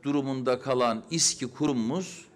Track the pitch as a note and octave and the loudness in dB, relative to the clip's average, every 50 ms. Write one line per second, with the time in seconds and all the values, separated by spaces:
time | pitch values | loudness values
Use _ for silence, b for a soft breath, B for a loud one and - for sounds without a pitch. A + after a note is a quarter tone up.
0 | - C#3+ C#3+ D3 C3+ C3+ C3+ C3 B2+ C3 B2 B2+ - C#3 C3 B2 B2 A#2+ A2+ A2+ | -4 0 0 0 0 0 -2 0 2 0 0 0 0 0 2 4 4 2 2 0
1 | - - D#3+ E3 D3+ - - - C3+ B2 - - D3 D3 C3+ A#2+ A2 A2+ D3 F#3 | -4 -4 -2 0 0 0 0 -2 -6 -8 -4 0 0 2 2 2 0 0 -2 -2
2 | F#3 - - - - - - | -4 -6 -12 -16 -20 -20 -20